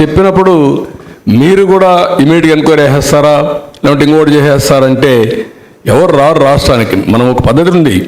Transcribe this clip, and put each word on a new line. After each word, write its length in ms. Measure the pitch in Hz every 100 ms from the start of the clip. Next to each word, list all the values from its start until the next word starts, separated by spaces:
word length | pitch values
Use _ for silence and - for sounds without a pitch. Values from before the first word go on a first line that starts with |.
చెప్పినప్పుడు 520 | 151 160 190 185 185 165 139 143 - - - - - 110
మీరు 220 | 160 196 190
కూడా 160 | 190 185 175 180 -
ఇమీడియట్గా 300 | 143 165 160 156
ఎంక్వైరీ 260 | 156 151 139
చేసేస్తారా, 500 | 139 135 147 147 147 147 - - -
లేదంటే 200 | - 143 147
ఇంకోటి 240 | 156 151 151
చేసేస్తారంటే 720 | 147 139 - 139 131 127 143 120 113 110 - - - - -
ఎవరు 200 | 123 180 143
రారు 200 | 143 151 139
రాష్ట్రానికి. 480 | 139 - 123 110 95 -
మనం 140 | 113 127
ఒక 80 | - -
పద్ధతి 240 | 139 175 175
ఉంది, 180 | 147 90